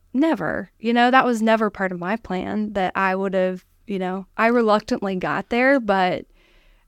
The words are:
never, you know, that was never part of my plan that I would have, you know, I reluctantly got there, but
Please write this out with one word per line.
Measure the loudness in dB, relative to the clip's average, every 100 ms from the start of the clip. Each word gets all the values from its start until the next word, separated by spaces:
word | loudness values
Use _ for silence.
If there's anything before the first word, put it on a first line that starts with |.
| _
never, | 0 0 0 -2 -6 -8 _
you | -2
know, | 2 6
that | 6
was | 4 0
never | 2 2 2
part | -2 -4
of | -4
my | -6 -6
plan | -4 -6 -4 -6 -4
that | -2 -2 0
I | -2 0
would | -2
have, | 0 -2 -4 _ _ -10
you | -6
know, | -6 -6 -10 -2
I | 0
reluctantly | 2 2 0 0 -4 -4 -4
got | -4 -4 -4
there, | 0 2 2
but | 2 2 2 -2 -8 _ _ _ _ _